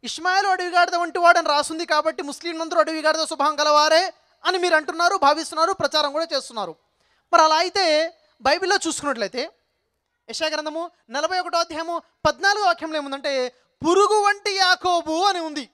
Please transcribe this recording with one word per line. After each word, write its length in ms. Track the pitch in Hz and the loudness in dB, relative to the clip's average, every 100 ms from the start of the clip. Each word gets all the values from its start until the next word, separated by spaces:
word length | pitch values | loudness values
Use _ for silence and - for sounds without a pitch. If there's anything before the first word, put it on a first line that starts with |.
ఇష్మాయేలు 440 | 240 - 339 381 392 | -12 -6 -2 0 0
అడవి 200 | 370 359 | -2 0
గాడిద 260 | 349 349 | 2 2
వంటి 240 | 349 349 370 | 0 -2 4
వాడని 300 | 339 349 320 | 4 4 2
రాసుంది 380 | 294 277 320 339 | -2 -2 -6 -2
కాబట్టి 360 | 302 311 - | -2 -2 -6
ముస్లింలందరూ 580 | 285 277 330 320 330 339 | -10 -10 -10 -8 -4 0
అడవి 200 | 302 320 | 0 0
గాడిద 200 | 302 320 | 0 0
స్వభావం 400 | 311 294 294 294 | -4 -2 -2 0
గలవారే 540 | 302 294 302 320 370 - _ _ | 2 4 4 4 2 -8 _ _
అని 140 | 320 359 | -4 0
మీరు 180 | 359 320 | 2 0
అంటున్నారు, 400 | 302 320 349 392 | 0 0 0 4
భావిస్తున్నారు, 560 | 277 302 320 311 330 | 2 2 -2 -2 -2
ప్రచారం 400 | 381 294 311 294 | 0 -2 0 -2
కూడా 140 | 285 330 | -2 -4
చేస్తున్నారు. 440 | 294 262 233 185 156 _ _ _ _ _ | -6 -8 -10 -10 -10 _ _ _ _ _
మరి 100 | 339 | 4
అలా 140 | 311 311 | 6 4
అయితే 580 | 359 403 359 302 330 - _ _ | 0 0 2 2 0 -6 _ _
బైబిల్లో 340 | 240 330 359 392 330 | 0 0 2 0 0
చూసుకున్నట్లయితే 560 | - 285 240 202 - 311 _ _ _ _ _ _ _ _ | -4 -4 -4 -6 -6 -8 _ _ _ _ _ _ _ _
యెషయా 200 | 226 320 | -6 -4
గ్రంథము 420 | 302 311 311 339 _ _ | -4 -6 -8 -10 _ _
నలభై 280 | 240 311 370 | -4 -2 -2
ఒకటో 200 | 359 339 | -2 -2
అధ్యాయము 440 | 339 311 330 339 _ _ 311 | -2 -6 -6 -8 _ _ -2
పద్నాలుగో 400 | 294 381 415 392 | 0 0 2 0
వాక్యంలో 300 | 339 320 311 | 0 -4 -6
ఏముందంటే, 520 | 285 277 285 269 254 _ _ _ 302 | -6 -8 -4 -4 -4 _ _ _ 2
"పురుగు 340 | 370 403 427 | 4 4 4
వంటి 280 | 403 403 403 | 2 0 -2
యాకోబు" 720 | 392 370 359 359 349 311 320 | 0 2 2 2 -2 0 0
అని 180 | 392 370 | 0 -2
ఉంది. 280 | 320 294 233 | -6 -10 -12